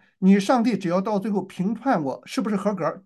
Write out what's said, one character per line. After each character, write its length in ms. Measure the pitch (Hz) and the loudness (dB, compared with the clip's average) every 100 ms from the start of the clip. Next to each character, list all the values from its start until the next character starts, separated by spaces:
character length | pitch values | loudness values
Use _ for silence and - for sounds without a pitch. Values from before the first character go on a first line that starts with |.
| _ - | _ 0
你 180 | 190 196 | 4 4
上 240 | 190 269 | 4 2
帝 160 | 226 208 | 2 0
只 120 | 170 | 0
要 100 | 175 | -2
到 180 | 196 208 | 0 -2
最 140 | 214 | -2
后 100 | 202 | -4
评 320 | 185 - 185 | -4 -4 -4
判 300 | 226 269 208 | -2 0 0
我 180 | 135 - - | 0 -6 -8
是 160 | - | -4
不 80 | 214 | -2
是 80 | 208 | -2
合 180 | 202 196 | -2 -2
格 260 | 156 - | -4 -6